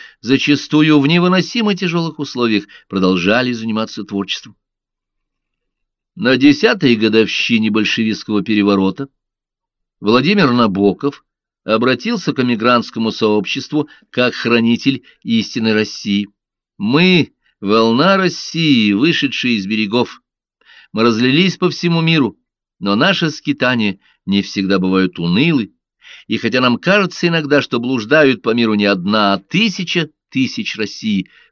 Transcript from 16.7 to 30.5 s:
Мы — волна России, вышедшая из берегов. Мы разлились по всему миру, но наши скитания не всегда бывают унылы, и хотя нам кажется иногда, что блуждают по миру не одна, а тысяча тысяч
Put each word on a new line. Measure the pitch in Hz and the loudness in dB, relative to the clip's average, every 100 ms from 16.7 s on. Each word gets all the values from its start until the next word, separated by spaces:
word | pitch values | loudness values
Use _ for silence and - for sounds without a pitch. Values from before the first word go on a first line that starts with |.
| - | -8
Мы — | 101 139 185 180 - _ _ _ | -2 2 4 4 0 _ _ _
волна | 98 113 113 117 170 196 | 0 2 4 2 2 2
России, | 185 - - 165 160 131 107 | 0 -4 -8 -2 2 4 4
вышедшая | 101 151 165 139 - 127 | 2 2 0 -2 -4 -2
из | 113 95 | -2 -2
берегов. | 107 107 117 117 - _ _ _ _ _ - _ | -4 -2 -2 -2 -6 _ _ _ _ _ -20 _
Мы | 104 | 0
разлились | 117 113 127 143 185 175 | 2 2 2 2 0 0
по | 180 | -2
всему | - 175 165 | -2 -2 0
миру, | 160 165 120 - _ _ _ _ | 2 2 0 -4 _ _ _ _
но | 98 101 | -2 0
наши | 170 190 165 | 0 0 -2
скитания | 143 - 139 127 123 107 95 _ _ - | -4 -6 -2 -2 0 -2 -4 _ _ -2
не | 98 | -2
всегда | 95 - 95 98 | -2 -4 -2 0
бывают | 92 92 92 - | 0 0 0 -2
унылы, | 85 90 160 151 101 _ _ _ - - - | -2 0 2 0 -4 _ _ _ -20 -20 -8
и | 107 | -6
хотя | 117 123 | -2 0
нам | 127 120 | 0 0
кажется | 170 202 190 - 170 | 2 0 0 -2 -2
иногда, | 165 147 143 | -2 0 0
что | - 127 | 0 -4
блуждают | 123 131 107 151 147 120 | -2 -4 2 4 4 2
по | 120 | 0
миру | 117 117 107 | 0 2 2
не | 104 | 2
одна, | 98 90 110 101 | 0 0 2 2
а | 98 | 0
тысяча | - 165 226 185 175 180 156 _ _ | -2 -2 0 -2 -6 -4 -6 _ _
тысяч | 131 131 | -4 -4